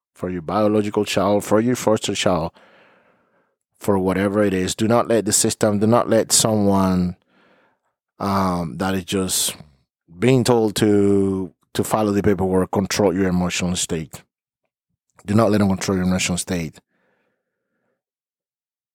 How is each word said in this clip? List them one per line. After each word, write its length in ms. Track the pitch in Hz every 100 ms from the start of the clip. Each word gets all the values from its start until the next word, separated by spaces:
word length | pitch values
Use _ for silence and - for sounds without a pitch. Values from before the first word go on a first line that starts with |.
| _
for 160 | _ 92
your 120 | 90
biological 600 | 76 101 107 107 104 104
child, 400 | 101 - 95 104
for 160 | - 107
your 160 | 120 123
foster 380 | - 110 -
child, 380 | 98 - 90 85 - - _ _ _ _ _ _ _ _ _ _ _
for 200 | - 98
whatever 440 | 92 92 101 104
it 120 | 101
is. 200 | 92 92
Do 120 | - 110
not 220 | 120 90
let 160 | 113
the 80 | 98
system, 460 | - 110 - 110 104
do 80 | 107
not 220 | 117 -
let 240 | 110 -
someone, 840 | - 113 107 101 98 92 90 90 - _ _ _ _ _ _ _ _ _ -
um, 580 | 101 98 92 90 82 82
that 160 | 95
is 100 | 95
just 520 | 87 98 92 - - - - _ _ _ _ 85
being 260 | 117 131
told 320 | 117 117 110 -
to, 760 | 107 101 101 98 98 95 90 - _
to 100 | -
follow 280 | 101 110 104
the 100 | 101
paperwork 480 | 104 95 95 92 90
control 440 | 107 - - 101
your 140 | 90 92
emotional 460 | 90 90 - 90 90
state. 460 | - 82 76 - _ _ _ _ _ _ _ _ _ _ 101
Do 80 |
not 160 | 104 107
let 80 | 104
them 100 | 101
control 300 | 92 - 92
your 80 | 92
emotional 320 | 92 - 87
state. 420 | - 90 78 - _ _ _ _ _ _ _ _ _ _ _ _ _ _ _ _ _ _ _ _ _